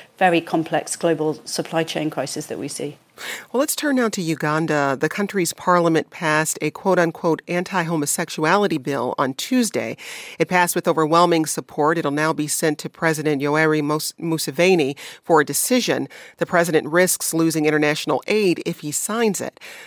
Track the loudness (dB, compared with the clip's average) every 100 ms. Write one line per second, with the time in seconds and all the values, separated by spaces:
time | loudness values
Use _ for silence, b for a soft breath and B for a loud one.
0 | B _ 2 2 2 -2 -2 -4 -4 -2
1 | 0 0 0 -4 -6 -8 -4 -4 -2 -4
2 | -4 -4 -6 -8 -8 -8 -8 -8 -10 -12
3 | _ -16 B B B -2 -2 -2 0 0
4 | 0 0 -2 -2 0 0 2 2 2 0
5 | -2 -2 -4 -2 -2 -2 2 4 4 2
6 | 0 -4 0 2 0 -2 -6 -4 0 2
7 | 2 0 -2 -2 -2 -4 -2 -2 -2 -2
8 | -2 -4 -4 -2 2 2 2 0 -2 -4
9 | -2 -2 -2 -2 -2 0 0 -2 -6 -8
10 | B B B -4 0 2 2 2 0 2
11 | 4 4 6 4 0 -4 -6 0 2 2
12 | 0 0 0 0 -4 -2 -2 -2 -6 -4
13 | -2 0 0 0 0 2 2 2 0 -2
14 | -4 -6 -4 -4 -4 2 4 4 2 -4
15 | B B 2 4 4 0 0 2 2 -2
16 | -4 B B -8 0 2 4 2 2 4
17 | 2 2 -2 0 0 2 2 2 2 0
18 | -2 -2 0 0 2 0 -4 -8 -6 -6
19 | -4 0 0 0 -6 -10 B B